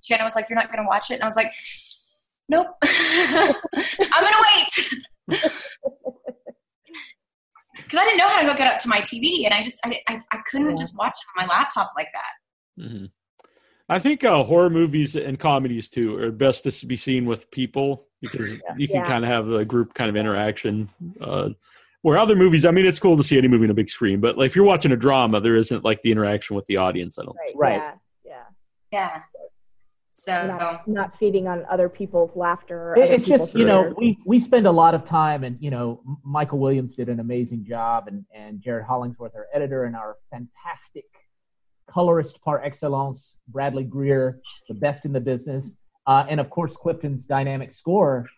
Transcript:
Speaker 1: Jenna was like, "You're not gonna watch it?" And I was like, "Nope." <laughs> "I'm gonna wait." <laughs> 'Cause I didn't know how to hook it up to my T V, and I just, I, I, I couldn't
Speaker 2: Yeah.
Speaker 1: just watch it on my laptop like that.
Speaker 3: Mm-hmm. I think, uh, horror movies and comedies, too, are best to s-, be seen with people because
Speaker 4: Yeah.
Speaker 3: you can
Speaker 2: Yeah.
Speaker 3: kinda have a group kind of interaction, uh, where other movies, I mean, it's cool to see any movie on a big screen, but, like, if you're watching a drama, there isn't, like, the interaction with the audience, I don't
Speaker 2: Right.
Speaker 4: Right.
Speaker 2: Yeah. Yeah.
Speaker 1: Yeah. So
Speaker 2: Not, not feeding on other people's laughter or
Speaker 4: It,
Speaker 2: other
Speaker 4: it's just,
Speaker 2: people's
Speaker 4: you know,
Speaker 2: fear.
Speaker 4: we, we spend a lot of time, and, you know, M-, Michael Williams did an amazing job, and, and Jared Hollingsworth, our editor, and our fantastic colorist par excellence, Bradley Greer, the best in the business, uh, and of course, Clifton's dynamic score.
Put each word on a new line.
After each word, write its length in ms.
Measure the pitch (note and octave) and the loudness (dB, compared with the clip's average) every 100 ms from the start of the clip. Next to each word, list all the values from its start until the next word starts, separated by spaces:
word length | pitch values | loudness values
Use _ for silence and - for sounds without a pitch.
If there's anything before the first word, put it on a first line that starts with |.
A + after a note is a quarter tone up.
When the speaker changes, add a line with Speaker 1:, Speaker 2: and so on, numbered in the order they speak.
Speaker 1:
Jenna 200 | - A3+ A3+ | -2 -2 0
was 100 | A3+ | -2
like, 140 | A3 | -2
"You're 100 | A3+ | -4
not 100 | A3 | -4
gonna 160 | A3 G#3 | -4 -2
watch 220 | G3+ G#3+ | 0 -2
it?" 60 | B3 | -4
And 80 | |
I 40 | A3 | -2
was 100 | A3 | 0
like, 140 | A3+ - - - - - - _ _ _ _ | -2 -6 -10 -10 -10 -14 -20 _ _ _ _
"Nope." 180 | D#4 F4 - | 0 0 -2
<laughs> 80 | |
"I'm 1400 | D4 - E4 D#4+ E4 D#4 E4+ C#4 - - F4+ - F#4+ - | 2 2 2 2 2 2 2 0 -4 -6 -4 -2 0 2
gonna 200 | G4+ G#4+ G#4+ G#4+ - - - C4 - _ - | 4 4 6 4 4 0 0 -6 -12 _ -6
wait." 120 | F4+ | -2
<laughs> 100 | D5+ - C#5 - - - - - - B3 - - _ _ _ E4 - - _ _ _ _ _ - - | -2 -4 -16 -10 -10 -8 -14 -14 -18 -18 -20 -20 _ _ _ -20 -20 -20 _ _ _ _ _ -20 -6
'Cause 100 | D#4 | 0
I 60 | G#4 | 2
didn't 120 | G4 | 4
know 80 | F#4+ | 4
how 140 | G4+ | 4
to 60 | D4 | 2
hook 120 | C#4+ | 2
it 80 | B3+ | 2
up 120 | - | 0
to 100 | A#3+ | 0
my 100 | G#3 | 0
T 200 | G3+ A#3 | -2 -2
V, 260 | C#4 F4 G#3+ | -2 0 0
and 80 | |
I 100 | G#3 | 0
just, 160 | A3 - A#3+ | 0 -4 -4
I, 140 | A#3 - | -6 -8
I, 140 | A#3 - | -10 -10
I 60 | A#3 - | -10 -6
couldn't 220 | C4+ D4 | -2 -2
Speaker 2:
Yeah. 40 | D#3+ | -2
Speaker 1:
just 200 | E3+ - | -6 -4
watch 160 | A3 B3 | -6 -6
it 240 | - F3+ | -12 -8
on 60 | F3+ | -2
my 60 | |
laptop 380 | F3+ C4 - - C#3+ | 0 0 -2 -4 -6
like 120 | B2 | -10
that. 680 | - - - _ _ _ - | -10 -14 -16 _ _ _ -18
Speaker 3:
Mm-hmm. 220 | C#3 A2+ F#2+ _ _ _ _ _ _ _ _ | -14 -14 -16 _ _ _ _ _ _ _ _
I 100 | F#3 | 0
think, 240 | C4 D4+ | 2 2
uh, 200 | B3 E3 | 4 4
horror 260 | A2+ E3+ F3 | 4 4 4
movies 480 | E3 E3 D3 D3 D#3 | 4 2 2 -2 -2
and 200 | C#3+ C3+ | -6 -2
comedies, 520 | D#3 C#3 C3 A#2 G#2+ | 0 2 0 -6 -6
too, 280 | - A2+ G#2 | -4 -4 -2
are 140 | A2+ | -6
best 320 | A2 C3+ B2 | 2 2 2
to 60 | C#3+ | -4
s-, 140 | - | -8
be 120 | A#2+ B2 | -8 -8
seen 300 | - C3 A#2+ | -2 -2 0
with 260 | A#2 - | -4 -6
people 560 | - B2+ C#3 C#3 C#3 _ _ | -8 -6 -2 -4 -4 _ _
because 320 | B2+ C#3 G#2+ | -12 -8 -8
Speaker 4:
Yeah. 220 | G#2+ F2 E2+ | -8 -12 -6
Speaker 3:
you 100 | C#3+ | -2
can 100 | F#3+ | -2
Speaker 2:
Yeah. 60 | A#2+ | -2
Speaker 3:
kinda 220 | B2 A#2 | -2 0
have 220 | A#2+ A2 | 0 0
a 160 | A2+ A2 | -2 0
group 280 | B2 A2+ | 0 -2
kind 160 | - A#2 | -2 -2
of 60 | G#2 | 0
interaction, 720 | G#2+ G2+ G#2+ G#2 A2+ G#2 G#2 _ E3+ F#3 | -2 -2 -2 -4 -4 -4 -6 _ -18 -14
uh, 300 | - F#2+ G2 - _ _ _ _ | -8 -4 -4 -6 _ _ _ _
where 160 | E3 D#3 | 2 4
other 200 | A3 G3+ | 4 6
movies, 280 | F#3 D#3+ E3 | 6 6 6
I 60 | |
mean, 140 | F3 F#3+ | 6 4
it's 140 | F3 | 4
cool 180 | F#3+ E3 | 4 4
to 60 | |
see 140 | C#3 C3+ | 6 4
any 120 | B2+ | 6
movie 160 | A#2+ A2 | 6 4
on 60 | |
a 20 | |
big 160 | G#2 G#2+ | 2 0
screen, 320 | - A2 G2 | -2 0 2
but, 160 | A2+ - | 2 2
like, 80 | C3 | 0
if 100 | F3 | 6
you're 80 | |
watching 300 | G3+ F3+ D#3 | 6 6 2
a 20 | B2 | 2
drama, 460 | B2 C3+ A#2+ G#2+ | 4 4 4 2
there 160 | A2 A2+ | 4 2
isn't, 260 | A2+ A2 | 2 -2
like, 180 | A2+ G#2 | -2 0
the 80 | A2+ | 0
interaction 420 | G#2+ G#2 G#2 - G2+ | 2 2 -2 -4 -8
with 100 | - | -4
the 100 | G2 | 0
audience, 420 | F#2 F2+ F2 - | 0 -2 -8 -12
I 40 | |
don't 120 | - - | -16 -12
Speaker 2:
Right. 180 | C#3+ B2+ | -14 -2
Speaker 4:
Right. 260 | D3 - | 0 0
Speaker 2:
Yeah. 120 | D3+ - _ _ | -6 -14 _ _
Yeah. 200 | - C3 A#2+ - _ _ _ | -20 -20 -20 -20 _ _ _
Speaker 1:
Yeah. 280 | G3+ F#3+ D#3 - - - _ _ _ _ _ _ | -6 -6 -8 -18 -20 -20 _ _ _ _ _ _
So 340 | - - F3+ F3+ | -10 -4 -2 -4
Speaker 2:
Not, 400 | F3+ E3+ E3 - | -4 -6 -6 -6
not 300 | G#3 F#3 - | -4 -6 -2
feeding 280 | G#3+ F#3+ F#3 | 0 0 -2
on 160 | F3 - | -6 -4
other 200 | F#3 F3+ | 0 0
people's 440 | - F#3+ F3 E3+ F3 | -2 -4 0 0 0
laughter 420 | F3 F3 - E3+ E3+ | -4 -4 -6 -12 0
or 40 | E3+ | 4
Speaker 4:
It, 60 | |
Speaker 2:
other 100 | C4 | 4
Speaker 4:
it's 100 | C4 | 4
just, 80 | B3 | 4
Speaker 2:
people's 240 | C#4+ E3 A3 | 2 2 2
Speaker 4:
you 100 | A3+ | 4
know, 180 | G3 | 6
Speaker 2:
fear. 100 | E3+ E3+ | 4 2
Speaker 4:
we, 200 | A#3 G3+ F3+ | 0 0 2
we 140 | A#3+ | 2
spend 280 | A#3+ B3 G3+ | 4 4 6
a 40 | |
lot 220 | E3 E3 D#3+ | 6 6 4
of 100 | - | 0
time, 380 | D#3+ D#3 D3 | 0 2 0
and, 140 | C3 B2 | -6 -8
you 100 | D3 | -6
know, 320 | B2+ A#2+ A#2 C3 | -4 -6 -8 -12
M-, 100 | D3 | -14
Michael 360 | C#3 D3 D3+ C#3+ | -6 -4 -2 -2
Williams 360 | C3+ C3+ B2+ - | 0 0 -2 -8
did 140 | B2 | -6
an 100 | A#2+ | -4
amazing 460 | A#2 B2 A#2+ A#2 G#2 | -4 -4 -4 -6 -8
job, 420 | A#2 A#2 A#2 G#2+ | -6 -2 -2 -4
and, 180 | G2+ G2 | -14 -14
and 280 | G#2+ G#2+ G#2 | -20 -18 -14
Jared 240 | B2 A#2 G#2+ | -8 -8 -4
Hollingsworth, 480 | B2+ B2 A#2+ A#2 A2 | -6 -6 -10 -16 -16
our 120 | G#2+ | -8
editor, 300 | D3 C#3+ C3 | -6 -4 -4
and 140 | B2 A#2 | -6 -8
our 180 | G#2+ G#2+ - | -12 -16 -18
fantastic 760 | B2 B2 _ F3 E3 - D3+ - _ _ _ _ _ _ _ _ | -18 -18 _ -16 -16 -18 -20 -20 _ _ _ _ _ _ _ _
colorist 520 | F3+ F3 E3+ C#3 - | -2 2 2 0 -8
par 200 | - D3 | -6 -4
excellence, 720 | C#3+ C#3 D3+ C#3 C#3 B2+ _ _ _ | -6 -8 -6 -4 -6 -8 _ _ _
Bradley 340 | C3 C#3 C3+ | -6 -4 -4
Greer, 560 | C3 C3+ C#3 C3+ C3 B2+ - - _ | -8 -4 0 0 0 -4 -18 -20 _
the 40 | |
best 320 | A2 C#3+ C#3+ D3+ | -4 -4 -4 -6
in 60 | |
the 60 | C3+ | -4
business, 520 | B2 B2 B2 C3+ C#3 - _ _ - | -4 -6 -6 -10 -10 -18 _ _ 2
uh, 180 | C3+ C#3 | 2 4
and 100 | D3+ | -2
of 100 | C#3+ | -4
course, 260 | - E3 - | -4 -6 -6
Clifton's 500 | E3+ E3 D3+ C3+ - | -6 -4 -6 -8 -4
dynamic 460 | C#3 C3+ C3+ C3 | -4 -2 -6 -10
score. 560 | - - F#3+ E3 C3 A#2+ | -12 -2 2 2 0 -6